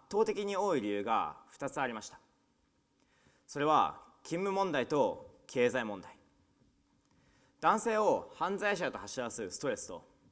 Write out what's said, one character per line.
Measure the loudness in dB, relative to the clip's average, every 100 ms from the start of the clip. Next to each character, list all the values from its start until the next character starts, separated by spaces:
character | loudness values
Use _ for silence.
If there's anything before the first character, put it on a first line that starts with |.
| -4
倒 | 0
的 | 0 0 -2
に | -2
多 | 0
い | 0
理 | 0
由 | -2
が | 0 0 0 -6 -16
二 | -10 -8
つ | -4
あ | -4
り |
ま | -6
し | -12
た。 | -18 _ _ _ _ _ _ _ _ _ _ _ _ -10
そ | 0
れ | 4
は | 6 4 0 -16 _
勤 | -6 -4
務 | 0 0
問 | 2
題 | 2 2
と | 4 2 0 -12 -20 -6
経 | 2 2
済 | 2
問 | -4 -6
題。 | -12 -20 _ _ _ _ _ _ _ _ _ _ _ _ _ -2
男 | 2 4
性 | 2 2
を | 4 2 0 -6
犯 | -4 -2
罪 | 0
者 | 0 -2
と | -4
走 | -10 -6
ら | -6
す | -6 -8
ス | -4
ト | -4
レ | -4
ス | -6
と、 | -12 -16 _ _